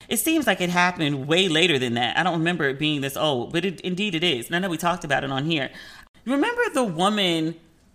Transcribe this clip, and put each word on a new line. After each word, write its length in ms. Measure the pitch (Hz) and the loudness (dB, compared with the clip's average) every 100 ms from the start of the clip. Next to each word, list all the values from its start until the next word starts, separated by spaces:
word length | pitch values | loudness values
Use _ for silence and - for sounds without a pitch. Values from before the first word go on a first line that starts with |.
| - | -6
It 80 | 220 | -2
seems 300 | 320 320 240 | 2 2 2
like 120 | 185 | 0
it 100 | 175 | 0
happened 580 | 175 180 175 147 143 135 | 2 2 2 -2 -2 2
way 200 | 170 190 | 2 4
later 320 | 156 175 139 | 4 4 4
than 140 | 123 | 0
that. 240 | 120 120 - | 0 0 0
I 60 | |
don't 160 | 175 165 | 0 0
remember 280 | 165 175 143 | 0 0 -2
it 100 | 135 | 0
being 220 | 151 147 | -2 -2
this 160 | 135 117 | -4 -2
old, 380 | 156 127 117 | 0 0 -2
but 100 | 160 | -2
it, 160 | 190 156 | -2 -4
indeed 340 | 180 180 214 160 | -6 -2 -2 0
it 80 | |
is. 240 | 175 123 117 | 0 0 -2
And 80 | 170 | -4
I 40 | |
know 100 | 190 | -2
we 80 | 156 | -2
talked 280 | 175 175 151 | -2 -2 0
about 180 | 139 | -2
it 80 | 139 | 0
on 140 | 135 151 | -2 0
here. 240 | 160 127 - - - - _ 226 | -2 -2 -8 -18 -20 -20 _ -2
You 80 | |
remember 280 | 277 427 480 466 | 0 0 0 0
the 100 | 262 | 0
woman 720 | 240 160 196 208 185 165 160 165 - _ _ | 0 2 0 2 0 0 -2 -6 -16 _ _